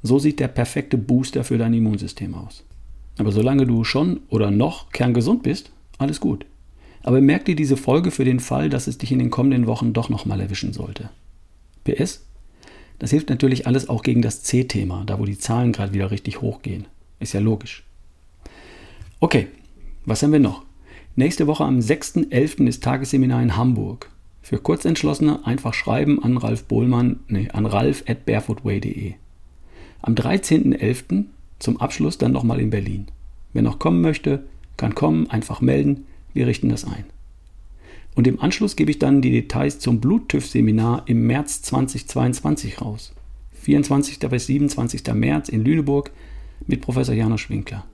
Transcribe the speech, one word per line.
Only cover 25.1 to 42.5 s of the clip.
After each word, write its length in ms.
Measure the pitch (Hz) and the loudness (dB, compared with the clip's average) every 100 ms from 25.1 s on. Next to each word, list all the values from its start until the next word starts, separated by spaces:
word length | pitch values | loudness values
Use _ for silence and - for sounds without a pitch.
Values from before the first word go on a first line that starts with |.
| 143 151 147 - | 2 2 2 -2
einfach 280 | 131 117 | -2 -2
schreiben 480 | - - 123 143 147 | -4 -2 0 2 2
an 140 | 113 123 | 2 0
Ralf 300 | 113 113 - | 0 -4 -2
Bohlmann, 540 | 113 123 120 123 - - | 0 2 2 2 0 -4
nee, 180 | 101 110 | -2 -2
an 120 | - 107 | -2 0
ralf 380 | 104 127 143 - | 2 2 0 -4
at 200 | 131 - | -4 0
barefootway 560 | 107 - 107 - 101 | -2 -2 -4 -2 -2
de. 320 | 101 - 95 95 - - - - - - - - | -4 -6 -8 -10 -18 -20 -20 -20 -20 -20 -20 -10
Am 140 | - 113 | -2 0
dreizehnten 580 | - 190 - 160 135 | 2 0 4 4 4
elften 560 | - 110 127 - 180 208 - - - | 2 0 -2 -2 -2 -2 -10 -20 -8
zum 200 | - 117 | -4 -2
Abschluss 380 | 143 - 147 170 | -2 -2 -2 0
dann 160 | 120 | 0
nochmal 260 | 131 120 123 | 2 2 0
in 120 | 113 | 0
Berlin. 360 | 104 98 95 - - - - - | -2 -2 -6 -8 -14 -18 -18 -6
Wer 80 | - | 0
noch 180 | 117 110 | 0 2
kommen 220 | 160 175 | 2 4
möchte, 420 | 165 156 - 139 - - - - | 2 0 0 -2 -4 -18 -18 -6
kann 200 | 113 - | -4 0
kommen, 340 | 151 160 156 | 2 2 0
einfach 320 | 113 - 110 | -2 -4 0
melden, 460 | 123 135 143 139 - - - | 2 4 2 0 -4 -20 -10
wir 120 | - 123 | -2 0
richten 220 | 117 120 | 0 0
das 160 | 113 | -2
ein. 220 | - - 101 - - - - - - - - - - | -6 -10 -12 -16 -20 -20 -20 -20 -20 -20 -20 -20 -8
Und 140 | - 117 | 2 2
im 140 | - | 4
Anschluss 340 | 165 - 208 - | -2 0 -2 0
gebe 160 | 156 | 0
ich 80 | 147 | 2
dann 220 | 139 139 | 4 4
die 100 | 127 | 4
Details 480 | 120 113 127 143 - | 2 0 -2 -2 -2
zum 220 | - 117 | 0 2
Blut-TÜV-Seminar 1000 | 123 220 - 147 - 123 113 110 113 123 - | 4 2 0 -6 -2 2 4 4 2 0 0
im 200 | 117 113 | 2 2
März 360 | 127 143 - | 0 -2 -8
zwanzig 480 | - 131 131 123 - | -4 -2 -2 -4 -6
zweiundzwanzig 720 | 131 123 123 147 | 0 0 0 -2